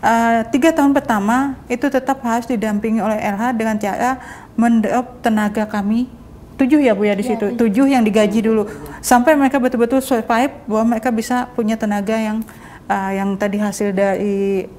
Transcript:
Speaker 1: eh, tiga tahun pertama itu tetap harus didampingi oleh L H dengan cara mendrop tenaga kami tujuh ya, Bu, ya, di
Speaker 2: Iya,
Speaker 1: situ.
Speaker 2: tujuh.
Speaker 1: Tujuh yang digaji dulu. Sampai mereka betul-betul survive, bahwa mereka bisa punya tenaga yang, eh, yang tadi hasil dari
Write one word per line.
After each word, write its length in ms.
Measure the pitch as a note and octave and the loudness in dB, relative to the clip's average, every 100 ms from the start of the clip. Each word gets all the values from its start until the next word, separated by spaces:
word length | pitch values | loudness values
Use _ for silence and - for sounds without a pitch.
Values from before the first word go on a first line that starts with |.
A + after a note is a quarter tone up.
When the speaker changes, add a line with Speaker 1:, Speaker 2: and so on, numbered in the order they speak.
Speaker 1:
eh, 360 | A3+ A3+ A#3 A#3 A3+ | 2 2 2 0 0
tiga 240 | C#4 D#4+ D#4+ | 2 2 4
tahun 160 | C#4 | 2
pertama 640 | C4+ - A3 G3+ B3 C#4 C4 | 2 0 0 2 0 0 -6
itu 240 | - A#3+ C#4+ | -8 -2 0
tetap 320 | C4 C4 C4 A#3+ | -2 -2 -4 -2
harus 160 | A#3 | -4
didampingi 560 | A#3+ A#3+ G#3+ G#3 A3 A3 | -2 -4 -2 -2 0 0
oleh 160 | G3+ G#3+ | 0 -2
L 160 | G#3 G3+ | -2 -2
H 160 | A#3 A#3 | -2 -2
dengan 240 | A3 G#3+ | -2 -2
cara 400 | G#3 F#3+ B3 C4 - - - | -4 -2 -2 -2 -8 -20 -12
mendrop 720 | - A#3 A3+ G#3 A#3+ B3 - | 0 2 2 2 0 -2 -4
tenaga 400 | A#3 G#3+ G#3 G#3+ | -2 0 0 -2
kami 480 | G#3+ G#3+ G3+ A3 B3 - - - - - | -4 -4 -2 -2 -4 -8 -20 -20 -20 -2
tujuh 240 | C4 D4 | 2 4
ya, 80 | C4+ | 4
Bu, 140 | G3+ G#3 | 4 2
ya, 80 | |
di 80 | G3 | 0
Speaker 2:
Iya, 160 | B3 A3 | 0 -2
Speaker 1:
situ. 80 | G#3 | -2
Speaker 2:
tujuh. 160 | A#3 A3+ | 0 0
Speaker 1:
Tujuh 160 | G3 C4+ | 4 4
yang 140 | C4+ | 4
digaji 400 | A3 G#3 G#3+ G#3+ | 4 4 2 2
dulu. 240 | A3 A3 G#3 - - - | 2 0 -2 -6 -14 -12
Sampai 400 | - B3 B3 D4+ | 2 4 6 4
mereka 240 | C#4 C#4 | 4 2
betul-betul 400 | B3+ B3 A#3 C4+ | 0 0 0 0
survive, 480 | C4 A#3+ A3+ A#3 C4+ - - | 0 -2 0 0 0 -4 -4
bahwa 260 | G#3+ A3+ | 0 0
mereka 160 | A#3 B3 | 0 -2
bisa 320 | A3+ A3 B3 B3 | -2 -2 -2 -2
punya 240 | - A3 A3 | -4 -2 -2
tenaga 400 | G#3+ G#3 G3+ A3 | -2 -2 -2 -2
yang, 240 | A3 G#3+ A3 - - - - | -2 -4 -6 -12 -20 -20 -4
eh, 220 | G3+ F#3+ G3 | -4 -2 -2
yang 160 | G3 G3 | -2 -2
tadi 240 | G#3 G3+ | -2 -2
hasil 320 | G#3 G3+ G#3 | -4 -2 -2
dari 720 | F#3+ G3 F#3+ G#3 G3 G3 G3 - | 0 0 0 -2 -2 0 -2 -4